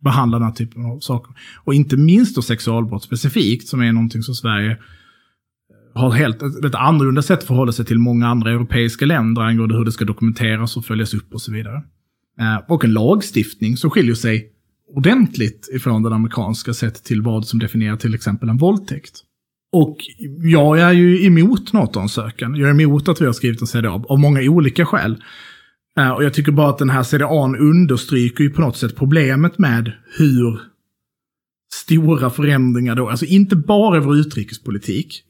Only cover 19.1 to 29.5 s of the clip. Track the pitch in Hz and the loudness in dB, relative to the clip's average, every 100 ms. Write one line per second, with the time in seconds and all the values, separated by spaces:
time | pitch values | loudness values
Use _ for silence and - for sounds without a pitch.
19.1 | - _ _ _ _ _ 175 156 151 - | -20 _ _ _ _ _ 0 0 -2 -16
20.1 | - 143 151 165 160 147 156 175 180 175 | -16 -14 -4 2 4 4 4 4 6 6
21.1 | 180 190 165 185 220 - 214 120 107 101 | 4 4 6 4 2 0 0 0 -2 -4
22.1 | - 113 - 120 147 139 147 151 143 143 | -6 -8 -8 -8 -2 2 4 4 2 0
23.1 | 160 143 117 123 113 113 120 110 92 117 | 0 0 0 -4 -4 -4 -4 -4 -6 0
24.1 | 135 147 135 131 170 139 147 165 202 107 | 2 4 4 2 2 2 0 0 0 -2
25.1 | 110 - - - - _ _ _ - 131 | -6 -10 -20 -20 -20 _ _ _ -2 0
26.1 | 117 143 139 147 147 147 131 135 131 120 | 0 0 0 0 2 2 2 0 0 0
27.1 | 147 147 156 135 127 147 170 175 123 - | -2 0 0 0 2 4 4 4 0 -2
28.1 | 131 120 - 147 147 147 - 120 - 135 | -2 0 0 0 0 -2 -2 -6 -2 0
29.1 | 160 135 135 170 | 2 2 0 0